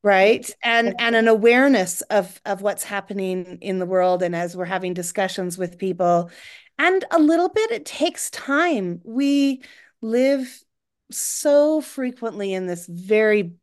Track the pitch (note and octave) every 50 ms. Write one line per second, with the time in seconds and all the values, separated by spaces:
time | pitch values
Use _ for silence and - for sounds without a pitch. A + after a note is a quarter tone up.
0 | - G3+ G3 F#3 F#3+ G#3 A#3 B3+ B3+ - - _ - A#3+ A#3 A#3 A#3 A#3 - -
1 | A#3+ A#3 A#3 A3+ A3+ A3+ A3 G#3+ G3+ A#3 A#3+ B3 C4 C#4+ C4+ G#3+ F#3 F3+ - -
2 | - _ - G#3 F#3 F3+ - - _ - G3 F#3 G3 G#3 F#3 - - - G3+ G3
3 | F#3+ _ G#3 G3 F#3+ F#3 F#3 F#3 F3 F3+ F3+ F3 - G3 F#3+ F#3 F#3 F3 F#3 F#3
4 | F3+ F#3 F3+ F3+ F#3 F3 F3 E3+ F3 F3 F3 F#3 F3+ E3+ F#3+ F#3 F#3 F3+ F3+ F3+
5 | F3 F3 - - F#3+ F#3 - - F#3 F3+ F3 F#3 F#3 F3 F3+ - G3 F#3+ F3+ F3+
6 | F#3 F3 F3 E3+ F3 E3+ - - - - - - _ _ _ - C#4+ F4 F#4 F#4+
7 | - - - E4+ D4+ D4 E4 E4+ F4+ F#4 F#4 A4 A4 A4+ - G#3 F#3+ - - -
8 | C#4+ F4 - - - - - - - - C#4 D4 E4+ F4 D#4+ A3 F#3+ F3 F3 F3
9 | _ A3+ A3+ B3+ C#4+ C#4 C#4+ C#4+ C#4 C#4 C4+ C4 - - - - - _ _ _
10 | - A3 A3+ A#3+ B3+ C4+ C#4 C4+ C4 B3 - - _ _ _ _ _ _ _ _
11 | _ _ - - - - - - - D4+ C#4+ C#4+ D4 D4+ D#4 D#4 C#4+ - - -
12 | C4 B3 B3 _ A3+ A3+ F3+ G#3 G3+ G3 F#3+ F#3 F#3 F3+ F3 E3+ F3 - E3+ F3
13 | F#3 F#3+ G#3+ G#3+ A3 G#3+ G#3+ G#3+ F#3+ E3+ F3 _